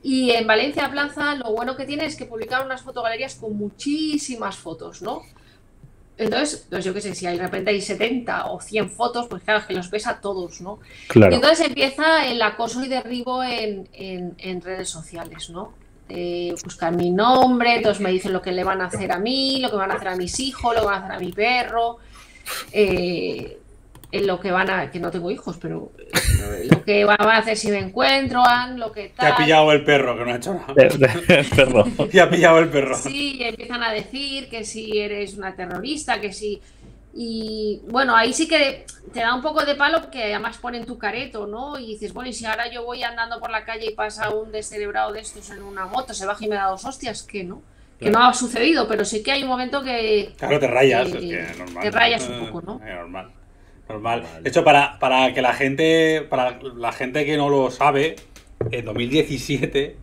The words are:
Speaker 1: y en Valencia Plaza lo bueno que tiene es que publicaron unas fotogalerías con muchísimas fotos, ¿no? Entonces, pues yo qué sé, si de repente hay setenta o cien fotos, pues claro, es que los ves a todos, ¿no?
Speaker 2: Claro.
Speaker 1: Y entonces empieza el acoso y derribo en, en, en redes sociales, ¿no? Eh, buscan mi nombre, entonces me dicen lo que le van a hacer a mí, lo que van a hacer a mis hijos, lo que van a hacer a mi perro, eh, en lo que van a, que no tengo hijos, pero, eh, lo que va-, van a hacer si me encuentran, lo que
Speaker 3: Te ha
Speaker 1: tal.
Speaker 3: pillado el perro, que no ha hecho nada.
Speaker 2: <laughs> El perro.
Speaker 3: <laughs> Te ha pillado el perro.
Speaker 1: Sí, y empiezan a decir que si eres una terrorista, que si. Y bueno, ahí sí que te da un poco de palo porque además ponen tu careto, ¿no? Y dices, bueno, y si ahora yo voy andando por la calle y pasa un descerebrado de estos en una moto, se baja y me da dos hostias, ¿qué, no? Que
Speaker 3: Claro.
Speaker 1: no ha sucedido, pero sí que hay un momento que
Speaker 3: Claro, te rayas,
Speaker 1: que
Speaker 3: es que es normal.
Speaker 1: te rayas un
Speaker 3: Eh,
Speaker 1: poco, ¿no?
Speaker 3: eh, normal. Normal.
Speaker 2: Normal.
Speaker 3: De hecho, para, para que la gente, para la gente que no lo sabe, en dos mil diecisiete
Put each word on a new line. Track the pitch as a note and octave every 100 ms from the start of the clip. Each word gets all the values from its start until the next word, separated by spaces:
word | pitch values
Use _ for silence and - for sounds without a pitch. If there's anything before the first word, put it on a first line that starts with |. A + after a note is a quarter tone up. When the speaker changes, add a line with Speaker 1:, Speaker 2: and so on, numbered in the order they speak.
Speaker 1:
y | C4+ C4 B3+
en | A#3 A3
Valencia | A3 C4+ C#4+ C#4
Plaza | C#4 C#4+ D4 D4
lo | C#4+ A#3
bueno | G#3+ B3 C4+
que | C4+
tiene | D4 D#4
es | -
que | B3+
publicaron | A3+ A3 B3+ C4+
unas | B3+
fotogalerías | C4 B3 A3+ A3+ C4+
con | - A3 G#3
muchísimas | G#3 - C#4+ D4 D#4 D4 C#4 A#3+ G3+ -
fotos, | E3 D#3+ E3+ -
¿no? | F#3+ D4+ - - - _ _ _ - - - -
Entonces, | G#3+ A#3 D4 - -
pues | F#3+ F#3
yo |
qué | F#3+
sé, | G#3 E3
si | F3+
de | F3
repente | F3+ G3 F#3+
hay | G#3
setenta | F#3+ F#3+ A3+ B3+ - F#3 -
o | F3+
cien | - G#3+ G3
fotos, | - A#3+ A#3+ A#3+
pues | F#3
claro, | - G#3+
es | G#3
que |
los | F#3 F3+
ves | G#3+ A#3
a | -
todos, | G3+ F#3+ F3 -
¿no? | F3 G#3+ - - -
Speaker 2:
Claro. | A#2 G2
Speaker 1:
Y | F2
entonces | C#4+ D#4+ D4+
empieza | C4 C4+ C4+ D#4 D#4+ C4+
el | A#3+
acoso | G#3+ G#3+ A#3 A#3+ C4
y |
derribo | C4 A#3 B3 A#3+ B3+
en, | B3+ A#3 G#3+ G3 F#3
en, | - F#3+ F#3 F3+ E3
en | F#3+ F3+
redes | F3 F#3 F3+
sociales, | E3 - E3+ E3 D#3+ -
¿no? | E3+ A3 - - - -
Eh, | F3+ F3 F3 F3 E3+
buscan | F3+ - E3+ F3
mi | F3
nombre, | F3+ A#3 C4 C4 B3 A#3+ A#3
entonces | A3 G3+
me | F#3+
dicen | F#3 G3
lo | F3+
que | F#3+
le | F3+
van | F#3 F#3+
a | F3+
hacer | - F#3
a | F3+
mí, | A3 C4+ C4+ C4+
lo | B3
que | G#3+
van | F#3+
a | F#3+
hacer | G3
a | F#3
mis | F3+ -
hijos, | C4+ - A#3+ A3+
lo |
que | G#3
van | G3
a | F#3+
hacer | G3
a |
mi | F3+
perro, | F#3 A3+ B3 A#3+ A#3 A#3 A#3+ - - - - - - -
eh, | G#3 G3 F#3 F3+ F3 F3+ - - - - - - - -
en | G3 G3+
lo | F3+
que | G3
van | F3+ G3
a, | F#3 C3+
que | F3+
no | E3+
tengo | F3 F3
hijos, | - - E3+
pero, | E3 E3 - - -
eh, | - - - - - -
lo | -
que | - G#3
va-, | G3+ G#3
van | G#3+
a | A3
hacer | A3 G#3+
si | G#3+
me | G3+
encuentran, | F#3+ G#3+ C4+ C4+ C4 B3 B3 A#3+ B3 B3+
lo | A3+
que | G#3+ G3
Speaker 3:
Te | - B3+
ha | B3
Speaker 1:
tal. |
Speaker 3:
pillado | - D#3 D#3
el | D3
perro, | D3 C#3+ C3 A#2+
que | A#2+
no |
ha | B2
hecho | F3+
nada. | F3+ C#3+
Speaker 2:
<laughs> | C#3+
El | B2+ - C3 D3+ E3+ D#3+ C#3
perro. | - C3 B2 A2+ -
Speaker 3:
<laughs> | D3
Te | F3+
ha | E3+
pillado | F3 E3+ E3
el | D#3+
perro. | C#3 C3 B2+
Speaker 1:
Sí, | - C#4 C#4+ C4+
y |
empiezan | A#3 A3+ A#3+ A#3+
a | A#3
decir | G#3+ - C4 C#4 C4+ C4
que | A3+
si | G#3+ A3 A3 G#3+
eres | G#3 G3+ G3 G3
una | F#3+ F#3+
terrorista, | F3+ F3+ A#3+ D4+ - A3
que | G3+
si. | F#3+ G#3 G3 - - - - - -
Y | A#3 A3+ A3 A3 G#3+ G3+ -
bueno, | A#3 C4+ A3+
ahí | A#3+
sí | B3+ D#4+
que | D#4+ C#4 C4+ - - -
te | A#3
da | A3+
un | B3
poco | D4+ D#4 C#4+
de | C#4+
palo | C#4+ E4
porque | - C4 G#3+
además | G#3 A3 -
ponen | A#3+ A#3+ A#3
tu | B3
careto, | G#3+ A3+ C4+ A3 G#3
¿no? | G#3+ C#4 C#4
Y | A3+
dices, | G#3+ G#3
bueno, | A#3+ B3+
y |
si | A#3 A3+
ahora | A3 A#3+
yo | A#3+
voy | A#3+ B3
andando | A#3+ A#3 A#3 A3+
por | A#3
la | A3
calle | A3 A3+ A3
y |
pasa | G#3+ G#3+ G#3 G#3+
un | G#3+ A3
descerebrado | G#3+ G#3+ G#3+ G#3 G#3+ G#3+
de | G#3+
estos | G#3+ G#3 G3+
en | G3
una | G3 G3 F#3
moto, | A#3+ B3+
se | G3+ G3
baja | G#3 G#3+
y |
me | G3+
da | F#3+
dos | F#3+ B3+
hostias, | C4 B3 G#3+
¿qué, | - G3+ F3+
no? | G#3+ - - - _
Que | G#3
Speaker 3:
Claro. | A3
Speaker 1:
no | B3
ha |
sucedido, | A#3+ A#3+ A3+ C4 D4+ A3
pero | A3+ G3+
sí | G#3+
que | A#3+
hay | C#4
un | C4
momento | B3+ B3+ C#4
que | C4 A#3+ A3 G#3+ G3 -
Speaker 3:
Claro, | B2+ C#3+
te | C3+
rayas, | A#2+ C3+ A#2+ B2+
Speaker 1:
que | -
Speaker 3:
es |
que | - F2+ E2
es | E2+
normal. | F2 A#2+
Speaker 1:
te | G#3
rayas | A3 A#3 A3+ -
un | -
Speaker 3:
Eh, | -
Speaker 1:
poco, | F#3+
¿no? | E3+ B3 A2
Speaker 3:
eh, |
normal. | F2+ E2+ F#2 F#2 - - - - - -
Normal. | G#2+ A#2 A#2
Speaker 2:
Normal. | - -
Speaker 3:
De | C#3
hecho, | E3+ D3+
para, | C#3+ C#3+ -
para | C3 C3 C3
que | C3
la | B2+
gente, | A2+ C3+ C#3 D#3+ D#3+ D#3+ D#3 C#3
para | C3 B2 A#2+ C3+ A#2+
la | A#2
gente | - C3 C#3+ C#3+
que | D3+
no | C#3+
lo | C#3 B2+
sabe, | - C#3+ C#3 D#3 - - - - - A#2
en | A#2+
dos | A2 A2
mil | A#2+
diecisiete | D#3 C#3+ C3+ - C3+ B2+ C#3 D3 -